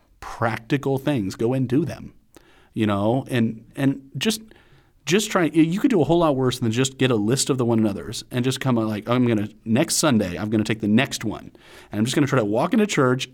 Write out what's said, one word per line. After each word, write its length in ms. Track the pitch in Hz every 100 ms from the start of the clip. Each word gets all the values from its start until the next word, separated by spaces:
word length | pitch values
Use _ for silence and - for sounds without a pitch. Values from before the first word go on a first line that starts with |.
| _ _
practical 760 | - - 113 113 - 143 135 135
things. 380 | 151 139 95 -
Go 180 | 113
and 140 | 131 123
do 180 | 135 151
them, 280 | - - - _ - _ _ _
you 140 | 104 107
know, 380 | 101 104 131 135
and, 360 | 123 113 - - -
and 340 | 139 135 - 135
just, 240 | 226 220 - - _ - _ _ -
just 240 | 190 214
try. 160 | 190 160
You 260 | 165 165 190
could 120 | 269
do 100 | 196
a 20 |
whole 140 | 143 170
lot 160 | 160 131
worse 220 | 127 -
than 120 | 117
just 260 | 113 131 -
get 140 | 127
a 40 | 113
list 360 | 104 131 -
of 60 | 131
the 60 | 117
one 120 | 113
another's 460 | 107 92 - 117 -
and 120 | 123
just 160 | 127 131
come 200 | 135 117
out 80 | 110
like, 200 | 104 113
"I'm 200 | 123 120
gonna, 220 | 107 107 -
next 340 | 113 113 165 -
Sunday, 380 | 156 110 92 85
I'm 140 | 107
gonna 140 | 110
take 160 | 107 113
the 60 | 104
next 360 | 110 135 -
one. 280 | 110 87 - - - - -
And 80 | 104
I'm 60 | 120
just 100 | 160
gonna 100 | 135
try 140 | 135
to 60 | 101
walk 280 | 110 175
into 140 | 233 208
church 420 | - 127 127 -